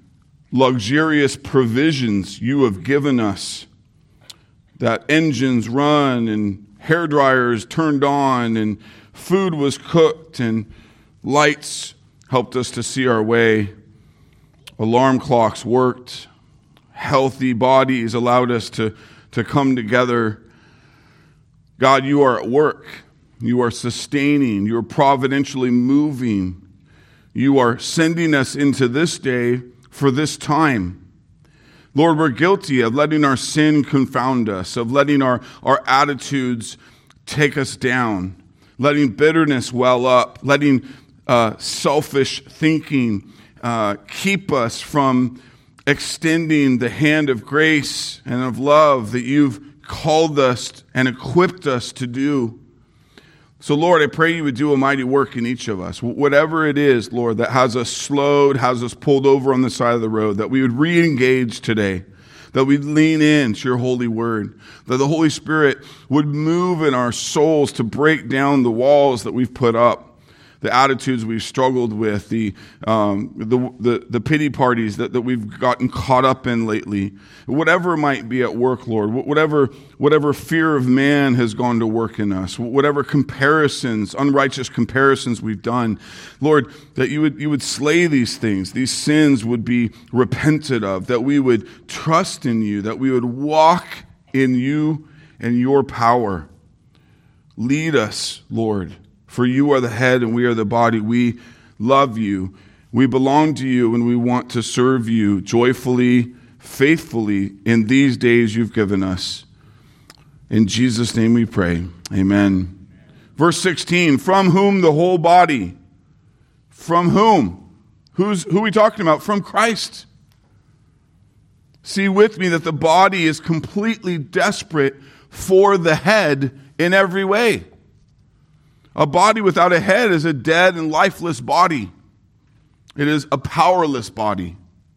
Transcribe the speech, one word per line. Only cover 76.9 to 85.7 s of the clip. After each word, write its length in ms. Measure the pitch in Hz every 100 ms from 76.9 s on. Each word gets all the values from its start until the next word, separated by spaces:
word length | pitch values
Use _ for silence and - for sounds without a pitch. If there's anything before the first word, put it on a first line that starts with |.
| 101 98 98 - - -
whatever 500 | 131 160 180 175 160
might 320 | 147 131 113
be 140 | 127
at 120 | 120 107
work, 300 | 127 123 113
Lord, 240 | 110 104
wh-, 160 | 120 131
whatever, 460 | 147 156 147 135 - - -
whatever 360 | 143 151 147
fear 420 | 135 - 165 160 147
of 120 | 127
man 460 | 127 139 143 139
has 220 | 123 117 107
gone 240 | 123 117
to 80 | 113
work 320 | 110 113 -
in 120 | 101
us, 260 | 92 92 -
wh-, 140 | 120
whatever 320 | 135 143 143
comparisons, 1120 | 135 147 - - 139 156 143 - 131 110 98
unrighteous 560 | - 143 139 135 131 127
comparisons 720 | - 117 131 139 131 131 113
we've 220 | 110 104
done, 360 | 120